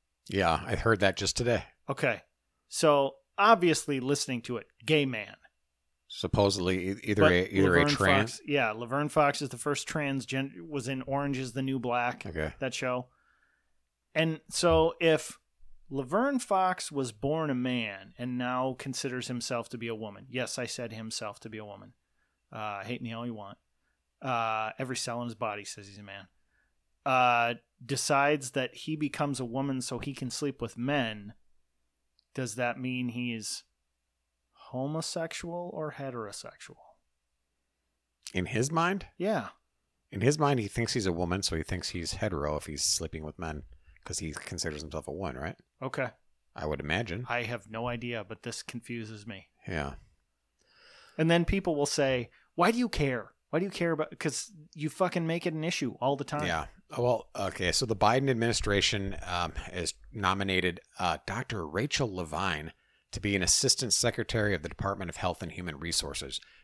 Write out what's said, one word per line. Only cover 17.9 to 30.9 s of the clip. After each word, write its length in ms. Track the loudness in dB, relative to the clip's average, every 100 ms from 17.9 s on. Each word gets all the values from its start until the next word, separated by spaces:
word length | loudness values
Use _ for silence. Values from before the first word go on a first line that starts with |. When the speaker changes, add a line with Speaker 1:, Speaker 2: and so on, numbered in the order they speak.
| -6 -14 -10
Speaker 2:
and 200 | -6 -2
now 380 | -2 0 -2 -4
considers 500 | -8 -6 -4 -4 -4
himself 400 | -4 -4 -4 -4
to 80 | -8
be 100 | -6
a 80 | -6
woman, 300 | -8 -12 -8
yes, 280 | -4 -4 -4
I 60 | -6
said 260 | -6 -8
himself 480 | -8 -8 -6 -8 -10
to 80 | -12
be 80 | -12
a 40 | -12
woman. 280 | -14 -18 -20 _ _ _ _ _
Uh, 320 | -8 -6 -6
hate 180 | -6 -8
me 120 | -6
all 120 | -6 -6
you 80 |
want. 240 | -8 -12 -18 _ _ _ _ _ _
Uh, 500 | -2 0 0 0 -2 -4
every 180 | -6 -4
cell 240 | -4 -4
in 60 | -6
his 80 | -4
body 280 | -4 -4
says 240 | -8 -12 -14
he's 100 | -16
a 60 |
man. 240 | -16 -16 -18 _ _ _ _ _ _ _ 2
Uh, 480 | 6 6 6 2 -2 _ -14 -6
decides 640 | -2 2 4 6 4 0
that 240 | -2 -4 -4
he 220 | -6 -2
becomes 420 | -2 0 0 0
a 60 | -2
woman 340 | -2 -2 -2
so 180 | -4 -6
he 140 | -6
can 160 | -6 -6
sleep 320 | -4 -4 -4
with 160 | -6 -4
men, 560 | 0